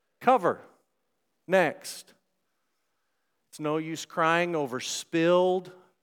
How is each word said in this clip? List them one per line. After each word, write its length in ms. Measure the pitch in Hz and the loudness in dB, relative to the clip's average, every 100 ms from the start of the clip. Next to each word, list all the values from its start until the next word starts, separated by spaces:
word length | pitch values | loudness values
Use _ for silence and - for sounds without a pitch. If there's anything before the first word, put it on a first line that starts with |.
| _ _ | _ _
cover." 420 | 233 254 175 101 - _ _ _ _ _ _ _ - | 2 2 2 -4 -10 _ _ _ _ _ _ _ 0
Next, 680 | 185 160 - - - - _ _ _ _ _ _ _ _ _ _ _ _ _ _ | 2 2 -2 -14 -16 -20 _ _ _ _ _ _ _ _ _ _ _ _ _ _
"It's 120 | - | -8
no 160 | 151 156 | -4 -4
use 280 | 160 160 - | -4 -10 -10
crying 520 | - 160 170 175 165 | -2 2 2 0 -2
over 240 | 139 123 | -4 -6
spilled 880 | - - - 165 165 180 185 185 180 - _ _ | -8 -10 -4 0 4 4 4 0 -6 -20 _ _